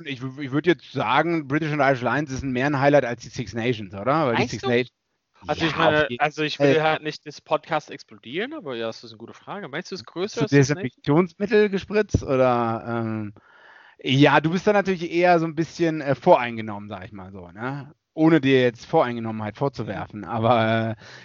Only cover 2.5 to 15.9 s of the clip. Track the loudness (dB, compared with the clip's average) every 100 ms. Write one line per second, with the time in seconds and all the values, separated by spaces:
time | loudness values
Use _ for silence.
2.5 | -2 -2 2 4 4 2 -6 -12 -10 -10
3.5 | -4 -4 -4 -6 -6 -2 0 0 0 -2
4.5 | -4 -2 -2 -2 _ _ _ _ _ -8
5.5 | -4 -2 2 2 4 0 0 -4 -2 -6
6.5 | 2 2 4 2 0 -4 -10 -14 -18 -4
7.5 | -4 -2 -6 -6 -18 -20 -20 -12 -8 -8
8.5 | -10 -10 -6 -6 -8 -16 -18 -18 -18 -16
9.5 | -14 -10 -10 -10 -14 -14 -8 -8 -4 4
10.5 | 4 4 0 -6 -8 0 2 2 -2 0
11.5 | 4 4 0 -2 -2 0 -2 0 2 4
12.5 | 2 0 -4 -4 -4 -4 -4 -8 -14 _
13.5 | _ -20 -20 -20 _ 0 4 6 6 2
14.5 | 0 2 2 2 -2 -2 0 4 4 2
15.5 | -4 -6 -2 -2